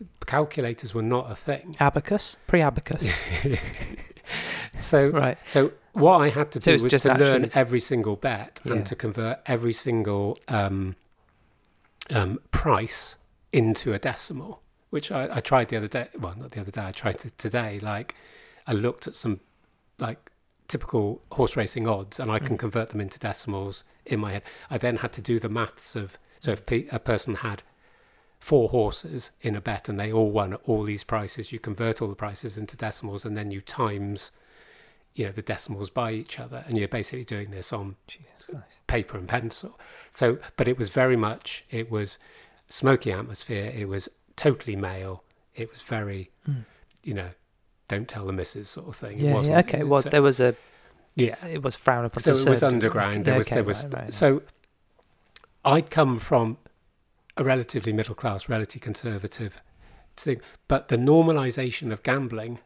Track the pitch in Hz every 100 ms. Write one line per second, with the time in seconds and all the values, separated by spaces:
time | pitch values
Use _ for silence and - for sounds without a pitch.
0 | 202 - - 139 151 151 120 117 113 113
1 | 110 123 127 104 - 139 175 156 143 147
2 | - 202 - - - 175 151 120 - 131
3 | 95 - - - 143 127 - - - -
4 | - - - - - - - - - 151
5 | 139 156 135 - - 143 143 - _ -
6 | 151 180 143 143 147 - 170 147 123 135
7 | 127 135 139 131 117 139 123 123 - 123
8 | 107 101 135 107 - - 123 110 101 -
9 | 110 104 113 - - 120 117 113 131 113
10 | 107 101 101 - - 113 98 98 95 92
11 | _ _ _ _ _ _ _ _ _ _
12 | - 117 95 - - - 156 101 113 -
13 | - - _ _ _ 139 110 107 - 104
14 | 135 - - 139 175 - _ _ _ 151
15 | - 156 131 120 - 135 113 113 104 127
16 | 123 - 92 95 127 - 98 110 95 -
17 | 107 90 120 - 110 123 113 101 104 104
18 | - - - - - _ - 107 120 -
19 | - - 117 95 _ _ _ _ _ -
20 | 117 - _ _ _ _ - 139 - 120
21 | 101 113 - - 120 - 104 123 113 101
22 | 95 - 120 107 135 110 113 117 113 107
23 | 98 - 107 - - 98 98 95 - _
24 | - 117 104 98 - - - 123 123 117
25 | 117 - 107 117 107 113 110 - - 113
26 | 98 - _ _ - 101 - 117 - 117
27 | - 110 - 98 113 101 - _ _ _
28 | _ _ _ _ - 143 113 123 104 -
29 | 160 143 - - 117 104 113 101 - 101
30 | 107 113 107 104 98 101 - 110 104 104
31 | - 113 101 - 104 113 - 101 113 113
32 | 107 98 104 101 117 101 104 - 110 -
33 | 110 98 113 104 104 98 - - 113 101
34 | 101 101 - - _ _ _ - _ _
35 | _ - 101 101 107 104 - 101 98 -
36 | 117 110 110 - 117 123 - 113 98 113
37 | 104 127 117 104 101 98 - 113 98 95
38 | - - - _ - 233 - _ - 120
39 | 95 101 92 120 113 - - - - -
40 | - - 123 120 - - 120 127 107 131
41 | 127 123 107 117 - - - 113 113 107
42 | 101 - _ - - _ _ - - 131
43 | 113 95 120 104 - 104 107 123 101 98
44 | - - _ - 151 127 - 98 95 95
45 | 95 92 _ _ _ - 113 - - 110
46 | 104 98 92 _ - 135 110 _ _ _
47 | - 101 90 - _ _ _ _ - 101
48 | 120 110 95 95 87 - 101 - - -
49 | 104 107 143 139 143 156 - - 139 139
50 | 143 147 139 123 123 - - _ _ _
51 | _ - 120 107 175 156 135 - - 123
52 | 120 - 160 135 135 127 139 120 113 107
53 | 101 104 120 131 107 120 104 98 143 -
54 | - - 147 139 - _ _ _ _ _
55 | _ _ _ _ _ _ - 151 160 -
56 | 139 117 - 127 113 120 _ _ _ _
57 | _ _ _ - 131 131 120 127 104 107
58 | 107 104 117 98 - 110 104 120 - 104
59 | 120 101 101 - 107 - _ _ - -
60 | _ - - 123 - - - 131 - 117
61 | 131 160 165 151 131 127 127 - 127 107
62 | - 131 127 113 117 120